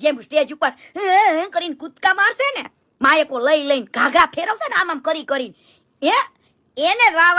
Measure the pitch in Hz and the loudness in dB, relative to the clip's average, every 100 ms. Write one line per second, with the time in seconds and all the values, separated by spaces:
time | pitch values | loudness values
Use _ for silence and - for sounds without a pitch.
0 | 294 269 - 302 285 294 285 262 - 359 | -4 -4 -4 -2 -2 -2 -4 -6 -16 -6
1 | 392 370 427 320 381 339 349 294 320 - | 0 4 4 0 -2 -6 -6 -10 -14 -2
2 | 381 381 415 466 554 523 - _ _ - | 0 2 0 0 -4 -4 -12 _ _ -2
3 | 262 311 302 262 254 311 285 277 208 - | 2 2 0 -2 0 0 0 -2 -2 -2
4 | 269 320 330 - 349 453 605 403 359 302 | 0 2 2 0 -6 -4 -4 -2 -2 -4
5 | 311 320 262 277 240 - _ _ _ - | -4 -4 -4 -6 -6 -14 _ _ _ -4
6 | 294 427 - _ _ _ _ - 320 440 | 0 0 -2 _ _ _ _ -4 -2 2
7 | 453 330 349 | 2 4 4